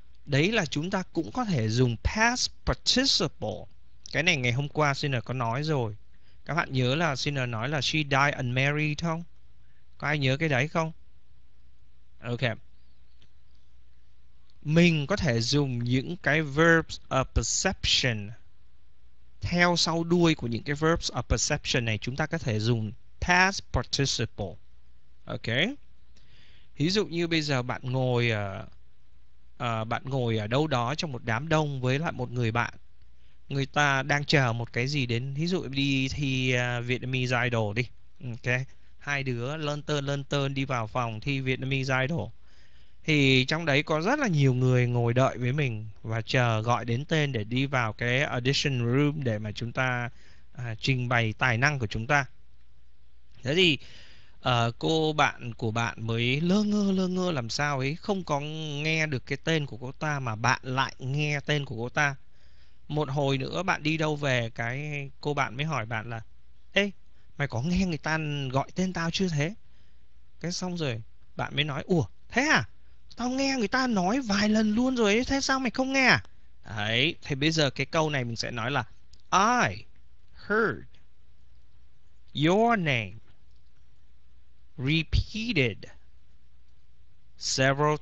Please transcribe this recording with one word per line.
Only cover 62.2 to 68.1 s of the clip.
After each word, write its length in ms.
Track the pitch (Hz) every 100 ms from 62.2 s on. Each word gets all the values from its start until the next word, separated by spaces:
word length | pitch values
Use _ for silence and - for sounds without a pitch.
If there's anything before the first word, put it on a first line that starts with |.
| - - - - - - -
Một 200 | 147 143
hồi 300 | 143 139 135
nữa 240 | 135 165
bạn 200 | 185 165
đi 140 | 147 160
đâu 200 | 156 147
về, 340 | 147 123 113
cái 600 | - 117 131 151 147 139 -
cô 140 | 151
bạn 220 | 143 123 113
mới 100 | 156
hỏi 200 | 139 110
bạn 240 | 113 110
là: 120 | 113 - - - - -
"Ê, 180 | 196 202 - - - - -
mày 100 | 143
có 140 | 113
nghe 240 | 151 180 185
người 120 | 151
ta 200 | 151